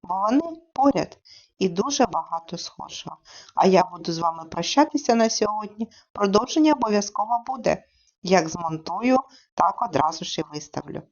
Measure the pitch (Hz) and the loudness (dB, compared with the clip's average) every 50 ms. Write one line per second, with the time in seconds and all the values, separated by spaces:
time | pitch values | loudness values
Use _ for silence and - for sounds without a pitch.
0 | - 185 180 190 196 214 240 285 330 339 320 330 _ _ _ - 269 285 - 185 | -6 -6 -4 -2 0 2 2 2 0 0 -8 -12 _ _ _ 2 4 4 4 2
1 | 139 - - _ _ _ - - _ _ _ _ 190 190 170 180 214 277 277 - | -2 -4 -8 _ _ _ -20 -20 _ _ _ _ -2 -2 0 -2 -2 -2 2 0
2 | 262 196 160 - 165 - 170 165 165 - - 170 - - _ _ - - - - | 0 0 0 -6 -6 -6 -10 -10 -10 -10 -14 -12 -12 -14 _ _ -18 -14 -14 -14
3 | - 160 156 _ _ - - - - - _ - - 190 190 185 185 - 175 175 | -14 -16 -18 _ _ -20 -20 -20 -20 -8 _ 4 4 6 6 6 4 4 -2 -10
4 | - - 170 165 170 170 165 165 165 160 - - 170 - - 277 294 294 - 294 | -8 -6 -6 -2 -2 -4 -4 -4 -12 -10 -8 -6 -6 -2 2 2 2 2 2 -4
5 | - - 233 233 226 226 226 - 220 208 214 214 214 208 208 214 226 220 _ _ | 0 2 4 4 4 2 2 0 -2 -2 -2 -4 -8 -10 -10 -10 -10 -10 _ _
6 | _ _ _ - 202 202 190 208 233 254 - 330 311 311 302 262 233 220 208 208 | _ _ _ -2 0 2 2 2 0 2 2 2 4 4 4 2 0 0 0 0
7 | 202 208 - - 208 220 240 240 240 - 262 254 214 - - - _ _ _ _ | -2 -2 -6 -6 -4 -2 -2 -4 -4 -6 -12 -4 0 -2 -2 -2 _ _ _ _
8 | _ _ _ _ _ 180 190 185 160 160 160 175 170 165 160 156 156 - 170 196 | _ _ _ _ _ 2 2 2 2 0 -6 -8 -6 -6 -6 -8 -8 -6 -6 -2
9 | 226 247 254 262 262 - _ - _ _ _ - 165 175 196 - 240 226 170 180 | 2 2 2 2 2 -2 _ -20 _ _ _ 0 0 0 0 -2 -6 -2 0 0
10 | 156 156 165 160 180 - - - 156 - 151 151 151 - - 156 147 - - - | 0 0 -2 -4 -10 -10 -8 -8 -8 -8 -10 -14 -14 -10 -12 -12 -12 -10 -12 -14
11 | - _ | -14 _